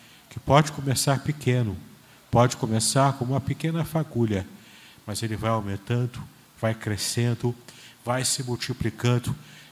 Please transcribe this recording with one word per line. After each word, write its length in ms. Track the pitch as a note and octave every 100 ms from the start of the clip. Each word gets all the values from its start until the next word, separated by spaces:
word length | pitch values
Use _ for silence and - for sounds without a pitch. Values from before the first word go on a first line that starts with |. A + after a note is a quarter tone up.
| - - -
que 100 | -
pode 320 | - C#3 D3+
começar 460 | - C3+ A#2+ - C3+
pequeno, 580 | - D3+ B2+ B2 A2 F2 - - - - -
pode 260 | A#2 B2 -
começar 560 | A2+ A2 - C3+ C#3 C3+
com 80 | B2
uma 120 | C3+
pequena 460 | - C#3 E3 E3
fagulha, 600 | D#3 D#3+ D3+ A#2+ A#2 G2 F#2 - - - - - -
mas 160 | G2+
ele 140 | A2+ G#2
vai 140 | A2
aumentando, 680 | A2+ G2+ G2 - A#2+ B2 - - - - -
vai 160 | A2+
crescendo, 800 | A2 - G2+ - - A#2+ A#2 B2 B2 - - - -
vai 220 | A#2+ B2+
se 180 | B2+ -
multiplicando, 960 | B2+ A#2 - A#2+ A2+ - A#2+ B2 - - - - -